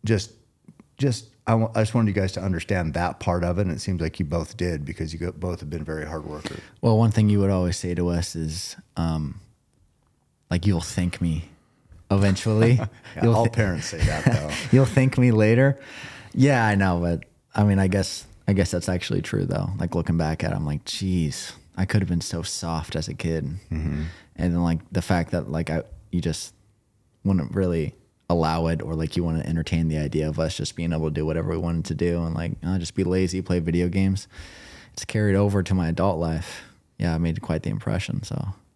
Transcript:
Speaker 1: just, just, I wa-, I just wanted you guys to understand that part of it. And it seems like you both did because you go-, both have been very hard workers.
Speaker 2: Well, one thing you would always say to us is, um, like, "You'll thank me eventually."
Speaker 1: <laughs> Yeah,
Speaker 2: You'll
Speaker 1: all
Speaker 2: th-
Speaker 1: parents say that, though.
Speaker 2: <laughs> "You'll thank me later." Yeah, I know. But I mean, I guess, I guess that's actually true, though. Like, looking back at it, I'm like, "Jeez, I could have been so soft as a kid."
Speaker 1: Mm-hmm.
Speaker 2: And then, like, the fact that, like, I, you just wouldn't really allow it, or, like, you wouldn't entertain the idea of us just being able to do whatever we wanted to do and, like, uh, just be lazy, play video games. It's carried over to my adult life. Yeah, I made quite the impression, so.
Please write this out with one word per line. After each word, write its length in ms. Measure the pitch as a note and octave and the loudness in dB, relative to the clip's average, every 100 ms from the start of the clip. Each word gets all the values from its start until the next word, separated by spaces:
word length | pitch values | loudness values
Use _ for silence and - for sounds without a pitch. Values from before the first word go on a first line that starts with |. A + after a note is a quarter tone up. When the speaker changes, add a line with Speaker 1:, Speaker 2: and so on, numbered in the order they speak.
| G#2+ | 2
Speaker 1:
just, 260 | G#2+ - - _ _ - _ _ - | 0 0 -14 _ _ -20 _ _ -2
just, 280 | C#3 A#2 - _ - | 0 0 -8 _ 0
I 80 | A2+ | 2
wa-, 160 | A2 | 2
I 80 | A2 | 2
just 140 | G#2+ B2 | 2 2
wanted 140 | G#2+ G2+ | 2 2
you 60 | |
guys 100 | F#2+ | 0
to 100 | - | -2
understand 500 | F#2+ E2+ - F#2+ E2 | -2 -2 0 -2 0
that 260 | D2+ F2 - | -2 -2 -2
part 240 | - F2 | -2 0
of 140 | F2 F2 | 0 0
it. 60 | |
And 80 | F#2+ | 0
it 80 | D#2 | -2
seems 200 | - F2+ | -4 -2
like 180 | D#2+ - | -2 -2
you 60 | D2+ | -2
both 300 | E2+ D#2 - | -2 -4 -4
did 280 | F2 D#2 C#2+ | -4 -4 -8
because 280 | - D#2+ | -8 -8
you 60 | E2 | -6
go-, 120 | F2 | -8
both 300 | E2+ F2+ E2+ | -6 -6 -6
have 80 | D2+ | -8
been 140 | D#2+ | -8
very 220 | D2+ D#2 D2+ | -6 -8 -6
hard 200 | D#2+ D2+ | -8 -10
workers. 340 | D2+ - - - - | -10 -12 -14 -18 0
Speaker 2:
Well, 160 | A#2+ A2 | 4 6
one 140 | A2+ | 4
thing 160 | A2 G#2 | 4 4
you 100 | G#2 | 4
would 100 | G2 | 4
always 280 | F#2+ F2+ F2 | 2 0 -2
say 180 | F2+ F2 | -4 -2
to 140 | F2 | 0
us 260 | E2+ E2+ E2 | 0 -2 -4
is, 400 | D#2+ E2 - - _ - | -6 -6 -10 -14 _ -4
um, 420 | E2 D#2+ D2 - - _ _ _ _ _ _ _ _ _ _ | -2 -2 -4 -8 -18 _ _ _ _ _ _ _ _ _ _
like, 140 | F2 F#2+ | 0 2
"You'll 140 | F2 | 0
thank 400 | - - F2 - | -2 -4 -4 -2
me 240 | F2 D#2 - - _ _ _ - - | -2 -2 -6 -20 _ _ _ -20 0
eventually." 680 | G2 G2+ F#2+ A2+ A2 A2+ B2+ | 2 4 2 2 4 6 6
Speaker 1:
<laughs> 60 | - - - - | 2 -10 -16 0
Yeah, 80 | |
Speaker 2:
You'll 120 | A#2 A2+ | 4 4
Speaker 1:
all 100 | A#2 | 4
Speaker 2:
th- 80 | A#2 | 2
Speaker 1:
parents 320 | G#2 D#2+ - | 0 0 -6
say 100 | D#2+ | 0
that, 260 | D#2 D2+ - | 0 4 2
though. 260 | - D2+ D2 | 2 -2 -6
Speaker 2:
<laughs> 100 | - | 4
"You'll 140 | B2+ C3 | 6 6
thank 320 | - C3 C3 | 4 4 4
me 140 | B2 | 4
later." 480 | A2 G#2+ A#2 C3+ C#3 - - - - - | 6 6 6 4 2 -8 -16 -16 -18 -8
Yeah, 300 | - C3+ C3 A2 | 4 4 6 4
I 100 | G2+ | 4
know. 240 | F#2+ F2 | 4 2
But 240 | E2+ E2 - _ _ - | 2 0 -4 _ _ 2
I 80 | |
mean, 160 | G#2 G2 | 4 6
I 80 | F#2+ | 4
guess, 380 | G2 F#2+ - - - - | 2 -2 -6 -14 -8 0
I 60 | |
guess 160 | G2 G2 | 2 2
that's 160 | F2+ F2 | 0 -2
actually 320 | F2+ - F#2+ | -4 -2 -4
true, 220 | - - F2+ | -2 -2 -2
though. 240 | - - G2 | -2 -4 -4
Like, 160 | - F2 | -2 -2
looking 220 | E2 E2 | 0 0
back 260 | D#2+ D#2+ | 0 0
at 80 | D#2 | -2
it, 40 | - | -2
I'm 100 | D2+ | -2
like, 200 | C#2+ - | -4 -6
"Jeez, 680 | - F#2+ F2+ D#2 - - - _ - | -6 0 0 0 -4 -12 -16 _ -6
I 100 | F#2+ | 0
could 160 | G#2 | 0
have 80 | F2+ | 2
been 120 | E2+ | -2
so 200 | - E2+ | -2 -6
soft 520 | F2 - E2 D#2+ - E2 | -6 -8 -4 -4 -4 -6
as 120 | D#2 | -6
a 60 | D2 | -6
kid." 300 | E2+ D#2+ C#2 F2 - | -4 -4 -4 -10 -6
Speaker 1:
Mm-hmm. 320 | D#2+ D2+ D2 D#2+ - - - | -4 -4 -4 -6 -10 -20 -4
Speaker 2:
And 180 | F2 | 0
then, 100 | F2 | 2
like, 160 | F2 E2 - | 2 0 -2
the 100 | F#2+ | -4
fact 300 | - F2+ E2 | 2 0 2
that, 180 | - C2 | -4 -2
like, 180 | D#2+ E2 | -4 -2
I, 140 | D#2 - - - | -4 -4 -16 -6
you 100 | F2+ | -2
just 320 | E2 D#2 - _ _ _ _ _ _ _ G2 | -2 -4 -10 _ _ _ _ _ _ _ 0
wouldn't 280 | F#2+ C2+ G2 | 0 0 0
really 380 | F#2 E2 D2 - _ _ _ | 0 0 -2 -6 _ _ _
allow 380 | F2 D#2+ E2 E2 | 2 2 2 0
it, 140 | E2 | -2
or, 120 | - D#2+ | -2 -4
like, 220 | D#2+ - | -2 -2
you 60 | |
wouldn't 220 | E2+ D#2+ - | 0 -2 -2
entertain 400 | E2 D#2+ E2 E2 | -2 0 0 0
the 80 | D2+ | 0
idea 320 | D2 D#2 D#2 | -2 0 -2
of 100 | D2+ | -2
us 160 | D#2+ - | -2 -2
just 200 | - - | -8 -4
being 180 | E2+ | -4
able 140 | D#2+ D#2 | -2 -2
to 40 | |
do 120 | D2+ D#2 | -2 -2
whatever 240 | D#2+ F#2 | -2 -2
we 80 | E2 | -4
wanted 260 | E2+ E2+ E2 | -2 -4 -4
to 100 | D#2+ | -2
do 260 | F2 E2+ | 0 0
and, 120 | E2 D#2+ | -2 -4
like, 160 | E2+ - | -6 -6
uh, 140 | E2+ F#2 | -4 -4
just 160 | E2+ - | -4 -4
be 80 | |
lazy, 380 | F2+ F#2 F#2 F#2 | 0 2 0 -2
play 160 | - F2 | -2 -2
video 300 | E2 E2+ F2 | 0 0 0
games. 380 | F#2+ F#2+ F#2+ - - - - - - - | 2 2 0 -6 -20 -20 -20 -20 -20 -18
It's 100 | - | -14
carried 320 | - G#2+ G#2 G2 | -6 0 2 4
over 260 | G#2 G2+ | 4 2
to 100 | E2+ | 2
my 160 | F#2+ E2 | 0 0
adult 300 | E2 F#2+ E2 | 2 0 2
life. 420 | E2 D#2+ - - - _ _ - | -2 -2 -6 -14 -18 _ _ -4
Yeah, 160 | E2+ D#2+ | -2 0
I 20 | |
made 240 | E2 D#2+ | 0 -2
quite 220 | - D#2+ | -4 -4
the 60 | - | -2
impression, 500 | G1+ - F#2 - - | -4 -2 -4 -4 -6
so. 260 | - - G2+ - _ | -6 -6 -6 -10 _